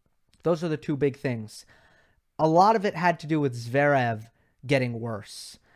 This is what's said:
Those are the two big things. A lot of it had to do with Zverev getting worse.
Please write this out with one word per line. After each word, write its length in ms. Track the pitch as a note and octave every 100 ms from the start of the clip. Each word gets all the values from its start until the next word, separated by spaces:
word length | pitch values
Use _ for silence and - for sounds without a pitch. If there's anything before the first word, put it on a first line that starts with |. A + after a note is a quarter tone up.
| _ _ _ _
Those 180 | D#3+ E3
are 60 | E3+
the 80 | D3+
two 200 | - C#3
big 200 | C#3+ B2+
things. 500 | C#3 A#2 G#2+ - - _ _ _ _ _ _ -
A 80 | D#3+
lot 300 | E3 G3+ A3
of 80 |
it 100 | G3+
had 240 | D#3+ F3 -
to 80 | D3+
do 140 | D#3
with 160 | C#3 A#2+
Zverev 720 | A#2 C3+ D3 C#3 A#2+ A2 A2 _ _ _
getting 360 | B2+ C#3 B2 A#2
worse. 580 | A#2 G#2 - - - - _